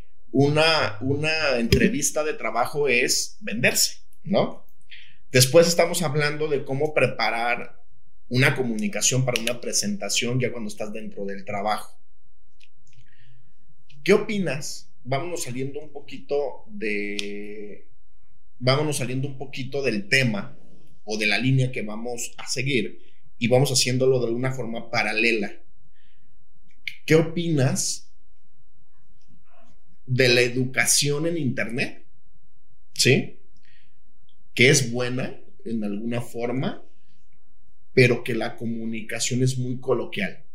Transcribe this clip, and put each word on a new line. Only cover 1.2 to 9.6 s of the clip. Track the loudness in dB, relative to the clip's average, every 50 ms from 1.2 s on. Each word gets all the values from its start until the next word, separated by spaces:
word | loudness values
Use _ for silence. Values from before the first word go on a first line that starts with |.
| 0 0 0 0 0 2 2
entrevista | 2 4 4 6 6 6 4 4 2 0 0 0 0 -2
de | -2 -2
trabajo | -2 -4 -2 0 0 0 0 2 2 2
es | 4 4 4 2 2 2 0 -2 -2 -6 -6
venderse, | -6 -4 -2 2 2 2 4 2 2 0 0 -4 -8 -8 -8 -6 -2
¿no? | 0 2 2 2 2 -2 -6 -6 -6 -6 -6 -6 -6 -6 -6 -6 -6 -6 -6 -4 2
Después | 6 6 6 10 10 10 10
estamos | 10 6 4 4 4 2 0 0
hablando | 2 2 2 2 2 2 0 0
de | 0 0 0 0
cómo | -2 0 0 0 0 4
preparar | 4 4 4 4 2 0 0 2 0 0 0 0 -2 -4 -6 -6 -8 -8 -8 -8 -8 -8 -8 -6 -6 -4
una | 0 4 4 6 6 4
comunicación | 2 0 0 0 0 0 0 0 0 2 2 4 4 2
para | 2 0 0
una | 0 0 -2 -2